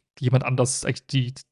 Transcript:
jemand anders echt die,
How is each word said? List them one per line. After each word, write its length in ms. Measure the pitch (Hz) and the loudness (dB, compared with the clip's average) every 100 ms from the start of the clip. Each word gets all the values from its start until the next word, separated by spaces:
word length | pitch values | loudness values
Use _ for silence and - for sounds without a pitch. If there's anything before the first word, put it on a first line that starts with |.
| _ - | _ -4
jemand 260 | 123 131 131 | 2 2 2
anders 380 | 127 127 - 143 | 2 2 0 -4
echt 260 | 127 - | -6 -2
die, 220 | 139 123 131 - | -2 -2 -6 -10